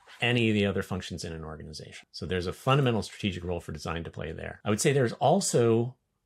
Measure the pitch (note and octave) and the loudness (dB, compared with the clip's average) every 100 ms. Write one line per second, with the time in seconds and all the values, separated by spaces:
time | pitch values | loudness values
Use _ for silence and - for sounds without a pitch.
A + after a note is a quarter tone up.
0 | - - A#2+ B2 A2+ G#2+ G2+ F#2+ F#2 F#2 | -20 -2 2 4 4 4 2 0 -4 -6
1 | - F2 F2 D#2+ D#2 D#2 D#2 D2 - - | -6 -10 -8 -10 -10 -12 -14 -14 -16 -18
2 | - - F2+ F#2 F2 - - C#3 C3 A2 | -18 -10 -4 -2 -2 -2 2 4 4 2
3 | F#2+ - G#2 F2+ F2 F2 - D#2 F2 E2 | -2 -4 -4 -2 -4 -6 -6 -8 -6 -6
4 | E2 - D#2 E2 E2 - - G#2+ D#3 C#3 | -6 -8 -8 -8 -10 -6 -2 2 2 4
5 | A#2 - B2+ F#3 F#3+ D#3 A#2 A2+ A#2+ - | 2 2 4 4 4 4 4 4 2 -6
6 | _ _ | _ _